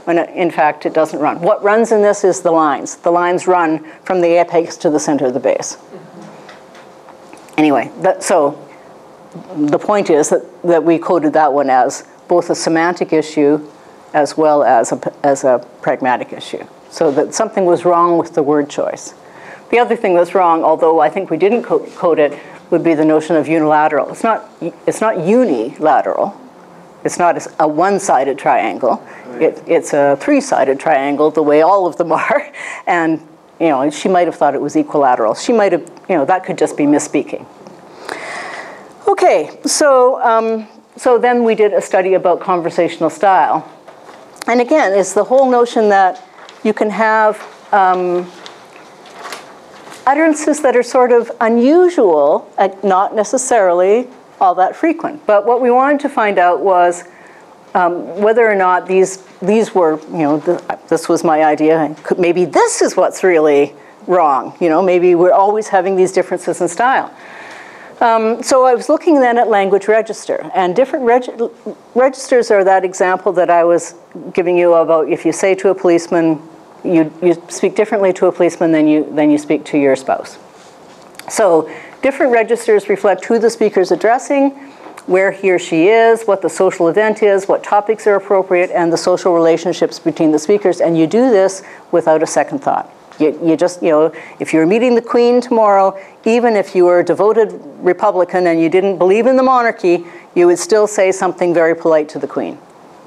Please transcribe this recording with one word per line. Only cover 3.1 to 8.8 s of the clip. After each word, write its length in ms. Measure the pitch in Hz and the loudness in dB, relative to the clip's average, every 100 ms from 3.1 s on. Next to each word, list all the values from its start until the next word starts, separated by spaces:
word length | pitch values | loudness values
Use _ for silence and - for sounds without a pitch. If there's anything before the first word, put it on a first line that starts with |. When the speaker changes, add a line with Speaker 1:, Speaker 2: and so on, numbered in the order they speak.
Speaker 1:
lines 360 | 175 175 180 190 | 0 0 -2 0
run 380 | 180 165 160 - - | 0 0 -2 -8 -12
from 160 | - 185 | -6 0
the 200 | 170 170 | 2 2
apex 360 | 170 170 170 - | 2 0 -2 -2
to 120 | 170 | -2
the 100 | 151 | 0
center 260 | 160 139 131 | 0 -2 -2
of 80 | |
the 60 | 127 | -2
base. 380 | - - - - - 185 - - - - - - - - - - - - - - - - | -2 -2 -6 -14 -18 -20 -20 -20 -20 -20 -20 -20 -20 -20 -20 -20 -20 -20 -20 -20 -10 0
Anyway, 320 | 151 127 - - | 2 2 -2 -4
that, 240 | 180 185 | -2 -2
so 360 | - 185 143 143 - - | 0 0 0 -2 -16 -20